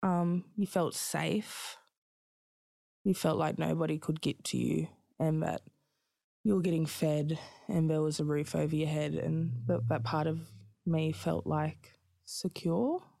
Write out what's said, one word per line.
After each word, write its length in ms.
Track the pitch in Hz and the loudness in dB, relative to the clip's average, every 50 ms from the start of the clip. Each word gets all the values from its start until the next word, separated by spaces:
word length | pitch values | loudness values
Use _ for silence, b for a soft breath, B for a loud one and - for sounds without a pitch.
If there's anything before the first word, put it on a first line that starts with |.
Um, 420 | - 190 180 175 175 170 175 180 180 - - | 2 2 2 2 2 2 2 0 -2 -4 -4
you 100 | 214 202 | -4 -4
felt 280 | 185 - 190 170 151 - | 0 2 2 2 2 0
safe. 800 | - - - - - 160 165 - 214 214 - - - - - - - - _ _ _ _ _ _ _ _ _ _ _ _ _ _ _ _ _ _ _ _ _ _ _ _ | -4 -6 -4 -2 -2 0 0 0 0 -2 -4 -10 -12 -10 -12 -12 -14 -18 _ _ _ _ _ _ _ _ _ _ _ _ _ _ _ _ _ _ _ _ _ _ _ _
You 100 | 202 190 | 0 0
felt 240 | - - 165 156 - | 2 2 0 2 2
like 200 | 160 156 - - | 0 0 0 -2
nobody 400 | 160 - 160 160 165 156 156 156 | 0 0 0 0 0 0 0 -2
could 220 | - - 156 160 | -2 -2 -4 0
get 240 | - 147 135 - - | 0 -2 -4 -4 -6
to 120 | - - | -4 -2
you 300 | - 120 120 - 156 160 160 - _ _ _ _ _ | 0 0 2 2 0 0 -2 -6 _ _ _ _ _
and 240 | - 160 156 156 | 0 0 2 2
that 200 | 156 165 - - - - _ _ _ _ _ _ _ _ _ _ _ _ _ _ _ | 0 0 -2 -4 -6 -12 _ _ _ _ _ _ _ _ _ _ _ _ _ _ _
you 100 | 220 202 | 2 2
were 80 | 190 | 4
getting 240 | 170 180 170 160 160 | 4 2 2 2 2
fed 520 | 151 - - - 156 151 151 147 151 160 156 B B B B B B | 0 0 0 0 2 2 2 2 0 -2 -4 B B B B B B
and 200 | - 170 160 160 | 0 2 2 4
there 140 | 156 156 | 4 2
was 180 | 156 156 151 - | 2 2 0 0
a 40 | 156 | 0
roof 300 | 151 147 147 147 - - | 0 0 0 -2 -2 0
over 200 | 160 156 151 160 | 0 0 2 2
your 140 | 151 156 151 | 0 0 0
head, 260 | 156 151 151 151 151 | 0 0 0 0 -2
and 380 | 160 - 165 160 160 165 165 - 120 - | -2 0 0 0 0 0 -2 -2 -4 0
that, 220 | - 175 - 117 - | 0 0 0 2 0
that 160 | 160 151 113 | 0 0 0
part 220 | - - 156 151 | 0 0 0 0
of 140 | 160 156 160 160 - - - - - _ _ _ | 0 -2 -2 -6 -10 -18 -20 -20 -20 _ _ _
me 280 | - 165 160 156 156 | 0 0 2 2 0
felt, 340 | 156 - - 165 165 165 - | -2 -2 -2 -2 -2 -2 -2
like, 460 | - 160 156 151 156 160 - - - - _ _ _ _ _ _ | -2 -2 0 0 -2 -4 -8 -16 -20 -20 _ _ _ _ _ _
secure. 800 | - - - - 185 - - - 180 165 175 233 262 320 359 - - _ _ | -14 -12 -6 -6 -6 -6 -4 -2 0 0 2 2 2 0 -2 -4 -8 _ _